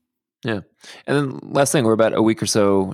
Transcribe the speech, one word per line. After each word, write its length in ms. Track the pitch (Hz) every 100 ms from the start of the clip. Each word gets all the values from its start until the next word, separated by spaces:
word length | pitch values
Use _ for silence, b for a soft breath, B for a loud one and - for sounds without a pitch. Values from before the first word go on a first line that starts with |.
| _ _ _ _
Yeah. 160 | 127 107 - B B B -
And 100 | 143
then 220 | 139 -
last 300 | - - 139
thing, 140 | 160 113
we're 80 |
about 220 | 110 110 -
a 60 |
week 180 | 110 110
or 60 | 107
so 480 | 113 101 98 95